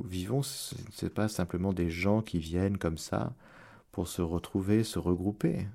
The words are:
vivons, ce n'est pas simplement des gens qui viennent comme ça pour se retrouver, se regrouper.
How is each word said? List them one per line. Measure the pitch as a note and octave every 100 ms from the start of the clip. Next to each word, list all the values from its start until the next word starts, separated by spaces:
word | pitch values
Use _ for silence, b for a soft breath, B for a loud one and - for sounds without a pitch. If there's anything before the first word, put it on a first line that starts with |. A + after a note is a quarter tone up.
| F#2+
vivons, | F#2 F#2+ C3+
ce | C3+ - - B2 F2+ -
n'est | F2+
pas | - G#2+
simplement | - F2 F2 F#2+
des | F2 E2+
gens | E2+ G2 A2
qui | G#2+ F2
viennent | D#2+ F2 G2 G2
comme | E2+ D#2+
ça | - - - - b b b b b
pour | - F2+
se | -
retrouver, | E2 E2+ - G2 F#2+ G#2+
se | A2+ F2
regrouper. | E2 F2+ F#2+ G#2 E3+ E3+ G2+